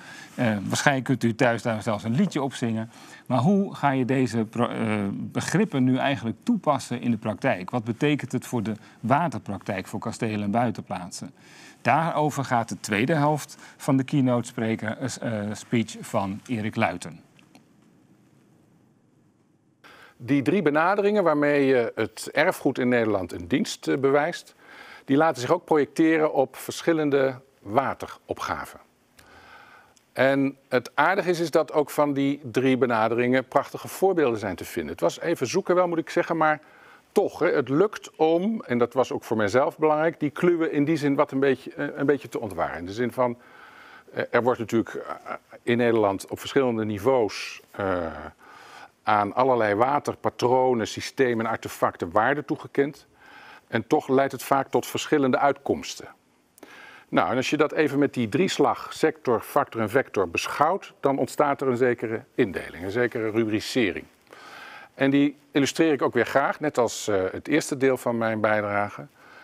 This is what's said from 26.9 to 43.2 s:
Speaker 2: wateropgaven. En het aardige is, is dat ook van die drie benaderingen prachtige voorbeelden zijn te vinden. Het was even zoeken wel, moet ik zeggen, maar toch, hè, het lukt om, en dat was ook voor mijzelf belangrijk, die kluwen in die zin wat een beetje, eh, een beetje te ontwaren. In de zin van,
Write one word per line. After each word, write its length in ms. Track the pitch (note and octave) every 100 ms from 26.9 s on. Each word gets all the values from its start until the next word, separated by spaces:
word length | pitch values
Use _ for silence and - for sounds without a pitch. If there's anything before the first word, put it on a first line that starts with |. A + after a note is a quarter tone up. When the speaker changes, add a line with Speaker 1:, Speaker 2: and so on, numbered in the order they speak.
| E3 D3+ C#3 C3+ B2+ _ _
Speaker 2:
wateropgaven. 1160 | G2+ A2 B2+ F#2 - - - - - D#2+ - - _ _ _ _ - - - - - - _ _ _
En 440 | - C3 C#3 C#3 - -
het 220 | B2+ - -
aardige 340 | D#3 G3 F3
is, 100 | E3+
is 120 | E3
dat 220 | D#3+ D3+
ook 160 | D#3 C#3+
van 240 | - D3
die 260 | C#3 C#3 C#3+ B2
drie 260 | A#2 C3 B2+
benaderingen 680 | B2 A2+ A2 A#2 B2 C3 B2+
prachtige 400 | C#3+ B2+ C3 B2
voorbeelden 520 | - F#3+ F3 C3+ A2+
zijn 160 | G2+ F2
te 100 | -
vinden. 260 | - D#2
Het 100 | -
was 180 | E3+ -
even 280 | E3 E3 A#2+
zoeken 280 | F3+ F#3+ F3+
wel, 120 | F3
moet 100 | E3
ik 120 | D#3
zeggen, 280 | F3 E3 E3
maar 220 | D#3 D3+ - - - - _
toch, 280 | - F3 -
hè, 80 | E3+
het 220 | D3+ B2
lukt 460 | C#3 G#3 - - -
om, 460 | D#3+ E3 G3 A3
en 160 | - A#2+
dat 160 | A#2+
was 180 | C3 A#2+
ook 120 | B2
voor 140 | - A2
mijzelf 400 | G#2 B2 D#3 -
belangrijk, 420 | D#3 D3+ D#3+ -
die 100 | D3
kluwen 420 | - F3 E3+ D#3+
in 140 | C#3+ C#3+
die 120 | D#3+
zin 180 | C#3+ C#3
wat 160 | D3
een 80 | C3+
beetje, 340 | C#3 B2+ -
eh, 140 | - C#3+ -
een 100 | C#3
beetje 240 | C#3 B2
te 100 | -
ontwaren. 380 | G#2+ F2 D2+ D2
In 80 | F2
de 60 |
zin 200 | G#2 A#2+
van, 260 | C3